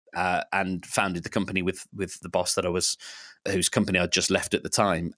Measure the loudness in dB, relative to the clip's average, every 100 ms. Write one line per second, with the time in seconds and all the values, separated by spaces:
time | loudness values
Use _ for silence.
0 | _ -2 2 2 0 0 0 -2 -2 0
1 | 0 -2 -4 -4 -2 0 -2 -4 -8 -8
2 | -8 -8 -4 -2 0 0 0 0 0 -4
3 | -10 -16 -20 -8 -2 0 2 2 2 2
4 | 2 2 2 2 2 -2 0 2 4 2
5 | 0